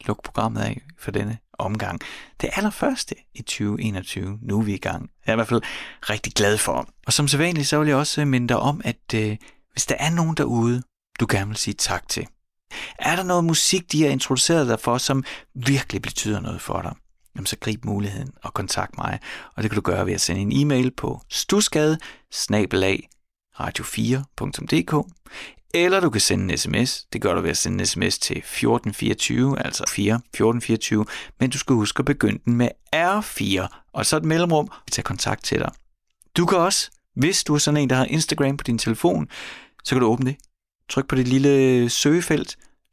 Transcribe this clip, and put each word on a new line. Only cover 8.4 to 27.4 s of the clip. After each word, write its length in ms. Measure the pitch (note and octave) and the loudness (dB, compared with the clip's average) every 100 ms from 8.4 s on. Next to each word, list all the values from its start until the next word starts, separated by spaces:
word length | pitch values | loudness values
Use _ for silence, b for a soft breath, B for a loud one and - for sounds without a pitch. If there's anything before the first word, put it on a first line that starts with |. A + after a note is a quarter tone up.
| A#2+ | 2
dig 120 | A#2+ | 2
om, 220 | C#3 C#3+ | 2 -2
at, 300 | B2 A2+ - A2+ | -4 -6 -2 0
øh, 220 | G#2+ G#2 b b b | 0 -2 b b b
hvis 140 | - - | -6 -2
der 100 | - | 0
er 100 | D3+ | 0
nogen 260 | E3+ D#3+ D#3+ | 0 0 0
derude, 480 | B2+ A#2 A#2 B2 - _ _ - | 0 2 2 0 -4 _ _ -4
du 60 | A#2+ | 0
gerne 180 | G2+ G2 | 0 -2
vil 100 | G#2+ | -4
sige 160 | - | -4
tak 360 | G#2 - F2+ - | -2 -2 -4 -4
til. 180 | - D#2 _ _ _ _ B B B | -8 -8 _ _ _ _ B B B
Er 160 | - F#3+ | -2 -2
der 80 | |
noget 200 | F3+ F3 | 2 2
musik, 480 | E3 D#3 - F#3+ - | 4 2 2 0 0
de 120 | D3+ | 2
har 60 | D3+ | 4
introduceret 580 | C3+ - C3 - E3+ B2+ | 4 0 2 4 4 4
dig 120 | A2 | 0
for, 180 | - B2 | 0 0
som 260 | - C3+ B B B - | 2 0 B B B -6
virkelig 460 | A#2+ C3+ - G2 | 0 0 0 -6
betyder 380 | - - G#2+ G#2 | -6 -6 -2 -2
noget 220 | - - | -4 -8
for 200 | - F2 | -6 -6
dig? 120 | F2 - _ _ _ - | -6 -10 _ _ _ -8
Jamen, 100 | G2 | -6
så 120 | - | -6
grib 260 | - A2 A#2 | -4 -4 -4
muligheden 480 | G2+ G2+ G2 C#3 - | -2 -2 -4 -10 -10
og 100 | - | -8
kontakt 440 | - G2 - F#2 - | -6 -4 -4 -4 -4
mig. 220 | - G2+ B B B - | -6 -6 B B B -4
Og 80 | |
det 80 | G#2+ | -2
kan 40 | G#2+ | 0
du 60 | |
gøre 240 | F2+ F#2 F#2 | 0 0 0
ved 80 | |
at 80 | F2+ | 0
sende 200 | - F2+ | 0 0
en 100 | G2+ | 0
e-mail 400 | C3+ D3 C3 B2+ | 2 2 2 2
på 300 | - A#2+ B2 - | -2 -8 -8 -8
stuskade 680 | - - G3+ G#3 D#3 D3+ D#3+ B B B | -8 0 2 2 2 2 2 B B B
snabel 520 | - - G#2+ G2 F#2+ | -8 -2 0 2 2
A 120 | F#2+ F#2+ - _ _ _ _ - | 2 0 -6 _ _ _ _ -8
radio 240 | - - | -6 -6
fire 400 | - - A2+ C3 C#3 - | -6 -2 0 0 -2 -8
punktum 300 | - - - | -8 -6 -2
D 180 | E3 F3 | -2 2
K. 60 | D3+ - - - B B B _ | 0 -2 -10 -20 B B B _
Eller 260 | E3+ F3 F#3+ | 2 4 4
du 100 | E3+ | 4
kan 120 | A2 | 2
sende 320 | - F#2+ F#2+ | 2 2 0
en 40 | - | -2
S 100 | - | 0
M 180 | - B2 | 0 0
S. 200 | - - | -2 -8
Det 80 | - | -2
gør 120 | G2 | 0
du 80 | F2+ | 2